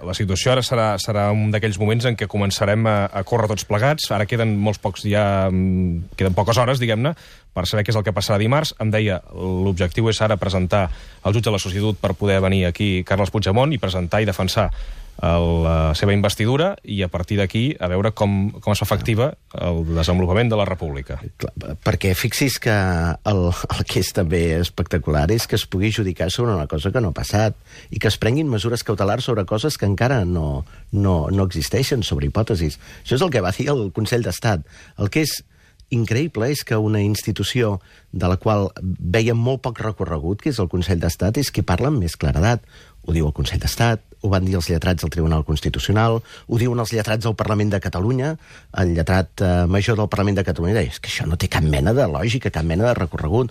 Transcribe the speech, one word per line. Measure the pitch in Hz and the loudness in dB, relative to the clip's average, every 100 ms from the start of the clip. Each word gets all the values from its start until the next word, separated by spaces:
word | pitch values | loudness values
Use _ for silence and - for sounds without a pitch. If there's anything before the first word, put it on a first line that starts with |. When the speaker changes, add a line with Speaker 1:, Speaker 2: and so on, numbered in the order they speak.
| 85 | -6
Speaker 1:
la | 87 | -4
situació | 101 95 131 | -2 0 2
ara | 127 | 2
serà, | 113 120 110 98 | 2 0 2 0
serà | - 104 104 | -2 0 2
un | 107 107 | 2 2
d'aquells | 104 110 98 | 0 -2 0
moments | 104 113 123 | 0 2 0
en | 110 | -2
què | 104 | -2
començarem | 104 98 - 101 107 113 | -2 -2 0 2 2 2
a, | 104 98 | 2 0
a | 98 | -2
córrer | 95 120 107 | -2 0 0
tots | 107 - | -2 -2
plegats. | 104 131 156 - | 0 2 0 0
Ara | 101 107 | -2 0
queden | 120 113 104 | 0 0 0
molts | 104 101 | 0 0
pocs, | 107 95 104 | -4 -4 0
ja, | 101 104 98 95 | 2 2 2 2
mm, | 92 95 92 90 85 90 - | 2 2 2 0 -2 -6 -2
queden | 95 90 | 0 2
poques | 104 117 | 2 2
hores, | 123 135 | 2 2
diguem-ne, | 120 110 139 170 - - - | 0 0 0 -4 -10 -20 -10
per | - 87 | -6 -2
saber | 107 | 0
què | 104 | 0
és | 110 | 0
el | 98 | 0
que | 101 | -2
passarà | - 101 | 0 2
dimarts. | 110 139 160 - | 2 2 0 -2
Em | 110 | 0
deia, | 107 107 92 - 90 | 0 0 -2 -6 -6
l'objectiu | 92 92 98 90 90 92 110 | -4 0 0 2 0 2 0
és | 107 | 2
ara | 110 101 | 2 2
presentar | 98 95 90 104 90 - - - 95 | 0 0 2 2 0 -4 -12 -6 0
el | |
jutge | 104 113 | 2 2
de | 101 | 0
la | |
sol·licitud | 98 95 107 98 | -2 -2 -2 0
per | 101 92 | -2 0
poder | 101 95 | 2 2
venir | 95 95 90 | 4 2 2
aquí | 85 104 92 | 0 0 0
Carles | 90 98 95 | 0 0 0
Puigdemont | 113 95 104 139 | 0 2 2 2
i | 135 | 0
presentar | 98 92 87 104 | -2 -2 0 0
i | 107 | 0
defensar | - 92 - 92 - - - - - | 0 0 0 0 -2 -8 -12 -16 -4
el, | 87 85 85 85 | 0 2 2 2
la | 80 80 80 | 2 2 2
seva | 78 104 101 | 2 2 2
investidura | 101 - 110 135 180 196 | 2 0 0 2 0 -2
i | - 101 | -6 -4
a | 90 | -4
partir | 85 - 104 | -4 -2 0
d'aquí | 95 - 123 - | 0 0 -2 -2
a | 90 | -2
veure | 90 107 - | 0 0 0
com, | 101 98 101 - | 0 2 0 -2
com | - | -2
es | 101 | -2
fa | 98 | 0
efectiva | - 113 110 135 - _ | 0 0 0 0 -2 _
el | - 87 82 82 | -6 -2 -2 0
desenvolupament | 82 80 90 90 95 120 | 0 2 2 2 2 2
de | 107 | 2
la | 101 | 0
República. | 92 82 69 67 65 - - | -2 -6 -8 -8 -10 -12 -10
Speaker 2:
Clar, | - - - 78 | -10 -8 -10 -4
perquè | - 90 98 90 | -2 0 0 0
fixi's | 113 - 139 - | -2 0 -2 0
que | 120 | 0
el, | 104 92 87 85 - - 101 87 | 2 2 2 0 -2 0 2 2
el | 87 - - 98 | 0 -2 -4 -2
que | - | -2
és | 92 - | 0 0
també | 85 87 82 80 | 0 2 2 0
espectacular | 85 - 87 87 71 76 78 | -2 -4 -2 -2 0 0 2
és | 113 - | 0 0
que | 110 | -2
es | - | -2
pugui | 92 107 | -2 0
judicar | 104 95 82 87 | 0 -2 -2 -4
sobre | - 120 95 | -2 0 0
una | 73 | -2
cosa | 78 92 123 | -2 -2 0
que | |
no | 104 | -2
ha | - | -2
passat | - 104 110 - - - - | -2 0 0 -2 -10 -20 -12
i | 104 | -2
que | 107 | -2
es | - | 0
prenguin | 107 135 156 | 0 2 0
mesures | 110 113 117 - | 0 -2 -2 -2
cautelars | 101 98 113 131 | 0 0 0 0
sobre | 107 92 | -2 0
coses | 107 156 - | -2 -2 0
que | 101 | -2
encara | 95 - 135 87 | 2 2 2 0
no, | 90 76 69 71 - - | 0 0 -4 -6 -14 -4
no, | 101 101 87 78 | 0 2 2 2
no | 98 95 | 0 0
existeixen, | 85 73 104 135 135 | -2 -2 0 0 0
sobre | - 69 71 | 0 -2 0
hipòtesis. | 101 113 98 78 - - - | 0 0 0 -2 -4 -14 -18
Això | - 127 | -2 0
és | |
el | 185 | 2
que | 123 90 | 2 0
va | |
dir | - 127 | -2 -2
el | 143 98 | 0 -2
Consell | 98 107 120 110 | -2 0 0 -2
d'Estat. | 87 117 92 - - - - | -2 0 0 -4 -16 -18 -4
El | 101 | -2
que | 151 151 | 0 0
és | - - _ _ _ - | -4 -12 _ _ _ -4
increïble | 120 110 117 165 110 117 | -2 0 0 0 -2 -2
és | 147 | -2
que | - 110 | -2 0
una | 107 107 | 2 2
institució | 101 107 - 101 101 127 110 98 - - _ | 2 0 -2 -4 -2 0 0 -2 -8 -20 _
de | 95 90 | -2 0
la | 92 | 2
qual | 113 104 98 - | 2 2 0 -4
veiem | 92 92 85 113 113 117 | -6 -4 0 2 2 2
molt | 117 131 | 0 0
poc | 131 110 | -4 -4
recorregut, | 110 104 - 80 78 107 | -6 -4 -4 -2 -2 -2
que | 156 | -2
és | 127 | -2
el | 87 | -2
Consell | 90 85 90 | 0 0 0
d'Estat, | 87 - 92 143 | 0 0 0 0
és | 139 | 0
qui | - 95 | -2 0
parla | 90 131 | 0 2
amb | 147 | 0
més | 85 - | -2 -2
claredat. | 76 71 104 120 - - - - - | -2 2 2 2 -4 -20 -20 -14 -2
Ho | |
diu | 82 76 | 0 0
el | - | -2
Consell | 67 - | -4 -2
d'Estat, | - - 117 110 - - | -2 0 0 0 -4 -6
ho | 104 | 0
van | 95 92 | 2 2
dir | |
els | 95 82 | 0 0
lletrats | 82 92 85 | 0 0 0
del | 82 | -2
Tribunal | 80 80 78 | 0 2 2
Constitucional, | 76 76 80 - - 104 113 113 | 0 -2 -2 -2 0 2 2 0
ho | - - - 113 | -4 -14 -4 0
diuen | 123 120 | 0 0
els | 113 | -2
lletrats | 113 107 113 113 | -2 0 -2 -2
del | 104 | -2
Parlament | 104 104 104 | 0 0 2
de | 98 | 0
Catalunya, | 90 87 101 127 139 160 - - - - | -2 -2 0 0 -2 -4 -12 -20 -8 0
el | 90 | 2
lletrat, | 82 80 92 90 - | 2 2 2 0 0
eh, | 95 87 87 | 2 4 4
major | 95 98 107 | 2 2 0
del | 104 | 0
Parlament | 104 101 98 | 0 2 2
de | 95 | 0
Catalunya | 80 85 110 | 0 0 0
deia, | 76 | -2
«És | - | -6
que | - | -8
això | - 78 | -6 -2
no | 82 | -2
té | - | -2
cap | - 78 | 0 2
mena | 71 78 123 | 2 2 2
de | 113 | 2
lògica, | 71 107 123 104 | 0 -2 -2 -2
cap | 82 82 | -2 0
mena | 82 120 | 2 2
de | 120 | 0
recorregut». | 90 - 78 107 131 | -2 -4 0 0 0